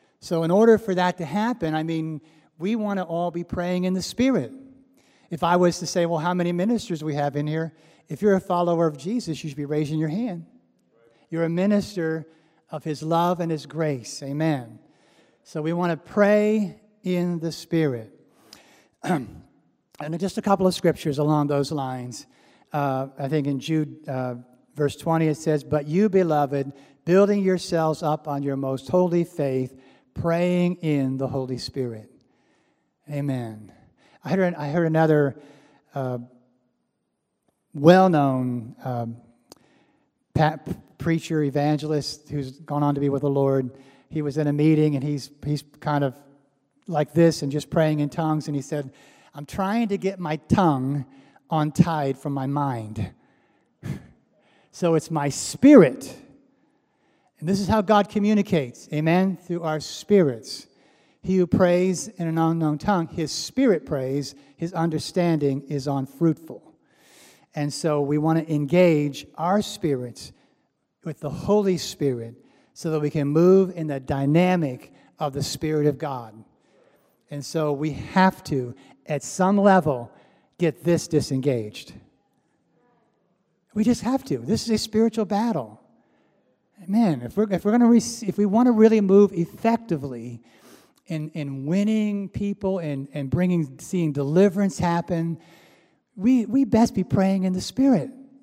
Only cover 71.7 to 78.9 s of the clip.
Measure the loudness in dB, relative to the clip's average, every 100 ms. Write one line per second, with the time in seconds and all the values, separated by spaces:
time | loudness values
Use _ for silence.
71.7 | -2 -4 -4 -2 -2 -8 -16 _ _ _
72.7 | -10 -4 -2 -2 -2 0 4 6 6 4
73.7 | -2 -6 -8 -4 -2 2 4 4 2 -2
74.7 | -6 -14 _ _ -8 -6 -4 -6 -6 -2
75.7 | 0 0 0 -6 -8 -10 -20 -20 _ _
76.7 | _ _ _ _ _ -14 -12 -6 -2 -2
77.7 | -2 -4 -6 -2 4 4 2 -6 -4 -4
78.7 | -10 -20